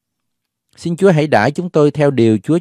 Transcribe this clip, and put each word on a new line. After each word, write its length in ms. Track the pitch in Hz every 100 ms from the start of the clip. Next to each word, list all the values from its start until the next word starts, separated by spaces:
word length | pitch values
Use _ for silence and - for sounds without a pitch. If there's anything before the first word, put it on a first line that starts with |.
| _ _ _ _ _ _ _ _
Xin 220 | 170 165
Chúa 140 | 196
hãy 160 | 156 151
đãi 240 | 117 117
chúng 180 | 147 180
tôi 220 | 160 147
theo 200 | 147 143
điều 260 | 127 113 107
Chúa 220 | 113 170